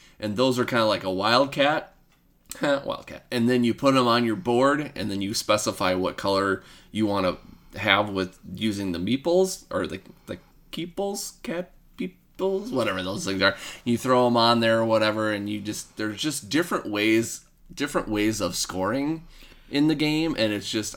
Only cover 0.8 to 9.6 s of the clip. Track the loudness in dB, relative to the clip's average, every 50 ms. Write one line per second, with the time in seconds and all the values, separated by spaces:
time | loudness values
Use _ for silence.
0.8 | 2 2 2 0 -2 -4 -2 0 2 4 4 4 2 2 0 0 2 2 0 -2
1.8 | -4 -10 _ _ _ _ _ _ _ _ _ _ _ -18 -8 -2 0 0 0 0
2.8 | -2 -6 -8 -8 -10 -14 -18 -16 -10 -6 -2 0 2 4 4 4 2 2 0 2
3.8 | 2 4 4 4 4 4 4 2 2 0 -2 -2 -2 0 2 4 4 4 2 0
4.8 | -4 -6 -8 -8 -6 -4 -4 -4 -4 -4 -4 -4 0 0 0 0 0 -2 -2 0
5.8 | 0 0 0 0 0 -2 -4 -2 -2 0 2 2 2 0 0 -2 -6 -12 -20 -20
6.8 | -16 -8 -4 -2 0 0 0 0 0 -2 -2 -4 -10 -20 -20 -20 -20 -16 -10 -2
7.8 | 2 4 4 4 4 2 0 -2 -2 -2 -6 -12 -18 -14 -8 -4 -4 -2 -2 -2
8.8 | -4 -4 -4 -4 -2 -2 -2 -2 0 2 4 4 2 2 -2 -6